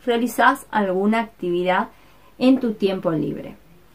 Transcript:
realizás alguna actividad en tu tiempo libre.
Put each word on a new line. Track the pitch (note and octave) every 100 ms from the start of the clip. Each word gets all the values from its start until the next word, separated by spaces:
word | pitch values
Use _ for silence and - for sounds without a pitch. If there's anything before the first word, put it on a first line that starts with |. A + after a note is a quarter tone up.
| -
realizás | A#3 B3 - A#3+ C#4 -
alguna | G#3+ G3 F#3 G#3 A3
actividad | A3 - F3+ F3 F3+ F#3 A#3 - - - - -
en | B3+ B3+
tu | A#3+
tiempo | G#3+ F#3+ F#3+ F3+
libre. | D#3 - - - - - - -